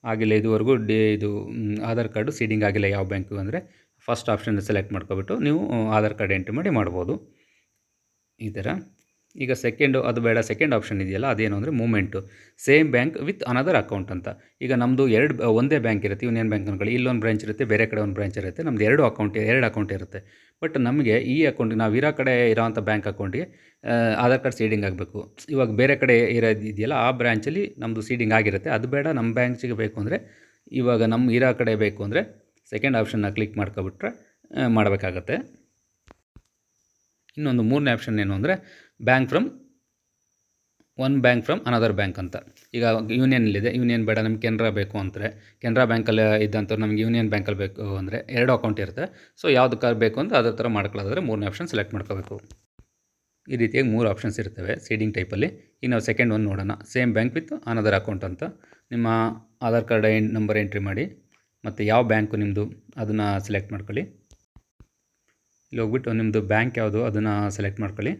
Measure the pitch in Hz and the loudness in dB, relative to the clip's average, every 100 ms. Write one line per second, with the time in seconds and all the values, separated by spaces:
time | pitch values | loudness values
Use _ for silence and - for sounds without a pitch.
0 | 120 110 110 107 110 107 110 127 107 110 | -4 0 4 4 4 2 4 2 2 2
1 | 110 107 104 101 101 117 107 107 110 117 | 2 2 -2 -4 -8 -6 -4 -4 -2 -2
2 | 113 107 113 - 110 107 104 101 98 101 | -2 -4 -4 -2 -2 2 2 2 0 0
3 | 95 98 95 101 98 170 - _ _ _ | -2 -4 -6 -6 -6 -6 -10 _ _ _
4 | - 113 - 104 - 104 98 101 98 101 | -6 -4 -2 -2 0 -2 0 -2 -2 -8
5 | 90 95 98 233 147 156 202 117 110 110 | -4 -6 -4 -2 0 0 0 -2 2 2
6 | 107 104 101 95 92 120 190 127 90 87 | 2 0 -2 -2 -2 -2 0 2 0 -2
7 | 90 151 - _ _ _ _ _ _ _ | -4 -6 -8 _ _ _ _ _ _ _
8 | _ _ _ _ 110 104 120 180 - _ | _ _ _ _ -10 -6 -6 -6 -8 _
9 | _ _ _ - 131 127 120 113 139 131 | _ _ _ -8 -2 0 0 2 4 4
10 | 123 117 117 113 110 107 156 117 - 101 | 2 0 2 2 0 0 2 2 0 -4
11 | 95 95 135 107 110 101 131 135 117 107 | -2 -2 -2 0 0 -2 -2 0 2 2
12 | 92 95 - - - _ - 147 156 123 | 0 -6 -12 -20 -20 _ 6 6 6 4
13 | 135 - 143 - - 123 151 147 - 101 | 0 -2 -6 -6 -2 0 2 0 0 -6
14 | 95 92 90 - _ _ 131 127 120 127 | -6 -8 -8 -12 _ _ -2 0 2 2
15 | 135 110 147 123 117 110 135 147 113 104 | 4 4 4 2 2 2 4 2 2 0
16 | 104 98 120 117 113 104 98 92 104 123 | -2 -4 -2 -2 0 -2 -4 -4 -2 0
17 | 127 120 113 107 107 104 120 107 110 110 | 0 0 0 -2 -4 -4 0 2 2 0
18 | 104 98 101 107 95 87 165 113 107 143 | -2 -2 -4 -4 -8 -6 -4 0 4 4
19 | 127 - 104 107 110 131 117 110 98 98 | 4 2 -2 0 2 2 2 -2 -4 -6
20 | 98 95 - _ _ _ 160 151 120 147 | -8 -14 -18 _ _ _ -6 -2 0 2
21 | 120 113 - 143 151 - 113 110 110 113 | 2 2 2 2 2 2 -2 0 2 2
22 | 147 151 135 123 120 113 113 110 101 107 | 0 0 0 4 4 2 0 -2 -2 -2
23 | 104 98 98 113 180 - _ _ 117 120 | -2 -6 -6 -6 -8 -14 _ _ -2 0
24 | 117 107 123 131 131 - 110 107 98 95 | 2 2 2 2 0 -2 0 0 -2 -4
25 | 92 104 - - - 135 120 110 135 139 | -8 -10 -14 -18 -4 0 0 4 4 4
26 | 131 117 110 117 113 104 107 101 110 139 | 6 6 4 2 2 0 -4 -4 -2 0
27 | 120 127 120 110 117 175 202 - 113 110 | 0 2 0 0 -2 -4 -4 -6 -6 -6
28 | 107 123 113 110 107 95 107 110 123 143 | -4 -2 2 2 2 -2 -2 -4 -2 -2
29 | 151 139 117 117 123 120 127 107 107 - | -2 -2 -2 0 -2 -2 -6 -4 -4 -4
30 | 104 180 - - _ _ _ 131 123 117 | -4 -4 -8 -20 _ _ _ 0 2 4
31 | 113 113 123 117 127 123 117 107 104 101 | 4 4 4 4 4 2 0 2 0 0
32 | 101 139 220 - _ _ _ 110 135 117 | -2 -2 -4 -14 _ _ _ -4 0 2
33 | 107 107 101 104 104 104 98 101 95 - | 0 0 -2 -2 -4 -2 -4 -4 -8 -6
34 | 214 240 _ _ _ - 127 110 101 98 | -8 -8 _ _ _ -2 2 4 4 2
35 | 98 90 - 170 269 _ _ _ _ _ | -2 -6 -6 -6 -6 _ _ _ _ _
36 | _ - _ - _ _ _ _ _ _ | _ -20 _ -20 _ _ _ _ _ _
37 | _ _ _ - 147 123 110 139 143 113 | _ _ _ -6 0 2 2 2 2 0
38 | - 107 98 98 135 190 - - _ _ | -2 -2 0 -2 -2 -2 -6 -20 _ _
39 | 113 131 127 160 254 - _ _ _ _ | 2 4 4 0 0 -6 _ _ _ _
40 | _ _ _ _ _ _ _ _ _ - | _ _ _ _ _ _ _ _ _ -4
41 | 131 139 123 120 117 180 - 120 113 101 | 0 4 4 4 0 -2 0 2 2 2
42 | 98 92 92 - - _ _ 120 117 113 | -2 -4 -10 -10 -14 _ _ 0 2 0
43 | 107 120 131 131 110 101 107 123 120 117 | 0 2 4 4 2 2 0 0 0 0
44 | 110 110 110 110 113 110 113 101 101 104 | 0 0 0 -2 -2 0 0 0 -4 -4
45 | 95 98 110 - - _ 117 113 120 117 | -6 -6 -8 -10 -20 _ 0 2 4 2
46 | 113 110 107 107 107 107 101 107 107 107 | 2 4 4 4 2 -2 -2 -2 0 0
47 | 113 117 113 107 98 101 98 - 104 95 | 0 0 0 0 -2 -4 -6 -6 -6 -6
48 | 95 113 - 123 127 123 113 104 95 - | -6 -8 -4 0 2 2 0 -4 -6 -6
49 | 180 - - _ 170 127 127 117 123 110 | -10 -10 -20 _ 2 4 4 2 0 2
50 | 113 113 180 135 117 - 117 104 101 104 | 0 0 0 2 2 0 -2 0 -2 -4
51 | 98 151 151 107 101 - 175 107 101 101 | -4 -4 -2 -4 -4 -6 -4 -4 -4 -6
52 | 95 95 - 104 - - _ _ _ _ | -6 -8 -8 -14 -16 -20 _ _ _ _
53 | _ _ _ _ - 127 113 127 131 110 | _ _ _ _ -8 -2 0 2 0 2
54 | 113 98 113 104 98 - 92 123 - 110 | 0 0 -4 -6 -8 -8 -6 -6 -4 -2
55 | 110 104 90 95 170 - _ _ 123 120 | -2 -2 -4 -2 -2 -4 _ _ -2 -2
56 | 110 110 120 107 107 98 95 107 - 127 | 0 0 2 2 -2 -2 -4 -8 -6 -2
57 | 123 107 117 135 - 302 - 117 104 98 | 0 2 0 -2 -8 -10 -4 0 2 2
58 | - 95 95 90 170 - _ _ _ 120 | 0 -6 -8 -8 -10 -10 _ _ _ -2
59 | 113 113 113 113 _ _ 120 117 110 113 | 0 2 0 -4 _ _ 0 0 2 2
60 | 110 110 107 110 107 107 101 104 98 95 | 4 4 2 0 0 0 -2 -4 -4 -4
61 | 180 - _ _ _ _ 107 107 107 113 | -6 -10 _ _ _ _ -12 -4 2 4
62 | 120 110 107 107 104 101 104 - - - | 4 2 2 -2 -2 -2 -4 -8 -18 -8
63 | 110 107 104 98 101 101 98 101 101 104 | -4 0 0 -2 -2 -4 -4 -12 -8 -8
64 | 196 _ _ - _ - _ _ _ _ | -8 _ _ -20 _ -20 _ _ _ _
65 | _ _ _ _ _ _ _ 120 107 127 | _ _ _ _ _ _ _ -4 -2 -2
66 | 123 113 110 110 101 107 120 117 107 107 | -2 0 2 0 2 2 2 -2 -2 -2
67 | 120 104 107 104 104 101 101 101 101 104 | -2 -2 0 0 -2 -4 -6 -6 -8 -4
68 | 110 | -6